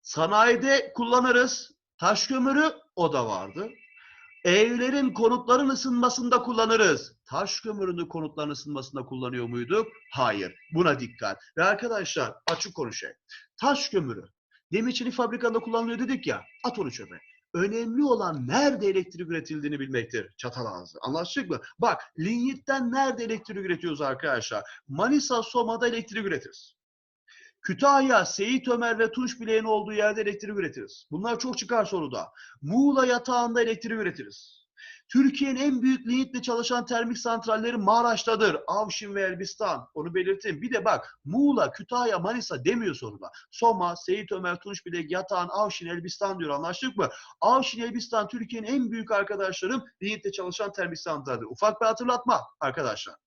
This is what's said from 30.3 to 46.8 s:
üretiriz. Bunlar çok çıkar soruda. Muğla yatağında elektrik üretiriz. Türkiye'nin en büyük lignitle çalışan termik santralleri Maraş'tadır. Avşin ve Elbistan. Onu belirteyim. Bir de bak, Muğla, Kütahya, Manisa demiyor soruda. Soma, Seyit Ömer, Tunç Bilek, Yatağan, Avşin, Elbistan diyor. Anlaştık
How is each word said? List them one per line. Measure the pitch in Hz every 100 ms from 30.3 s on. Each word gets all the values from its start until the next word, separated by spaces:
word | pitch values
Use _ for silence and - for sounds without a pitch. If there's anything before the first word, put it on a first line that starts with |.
| 202 208 208
üretiriz. | 165 131 101 - _
Bunlar | 156 226 233
çok | 254 -
çıkar | 208 240
soruda. | 202 185 147 113 82 - - -
Muğla | 139 226 285 262 254
yatağında | 240 240 247 240 233
elektrik | 226 226 226
üretiriz. | 220 190 - 101 - - _ _ _ - - _
Türkiye'nin | 254 269 - 277 254
en | 285 254
büyük | 262 262 226
lignitle | 254 262 254
çalışan | 247 233 233 247 233
termik | 233 233 233
santralleri | 240 226 226 220 233 233
Maraş'tadır. | 196 226 240 220 - 220 208 151 -
Avşin | 190 214 - 208
ve | 202
Elbistan. | 190 185 190 - 208 139 120
Onu | 156 165
belirteyim. | 175 180 196 208 151
Bir | 226
de | 226
bak, | 202 170 - -
Muğla, | 139 220 285 247 143
Kütahya, | - 190 247 240 185
Manisa | 180 240 - 143
demiyor | 135 233 208
soruda. | 143 117 101 90 - _
Soma, | - 233 202 175 175
Seyit | - 202 -
Ömer, | 190 180 175
Tunç | 202 190 180
Bilek, | 170 151
Yatağan, | 180 185 190 175
Avşin, | 185 208 - 170
Elbistan | 175 175 - 196 185
diyor. | 156
Anlaştık | 143 165 -